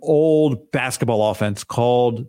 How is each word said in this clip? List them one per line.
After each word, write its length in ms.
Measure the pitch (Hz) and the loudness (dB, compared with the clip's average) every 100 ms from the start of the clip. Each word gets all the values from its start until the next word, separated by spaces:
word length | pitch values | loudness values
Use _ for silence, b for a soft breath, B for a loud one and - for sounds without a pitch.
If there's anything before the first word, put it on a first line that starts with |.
old 680 | - 151 160 156 151 117 - | 0 2 4 4 2 0 -4
basketball 580 | 135 127 - 120 107 107 | -4 -4 -4 -2 0 0
offense 340 | 98 107 101 | 0 -4 -6
called 640 | - - 120 123 123 117 | -8 -2 2 2 2 -2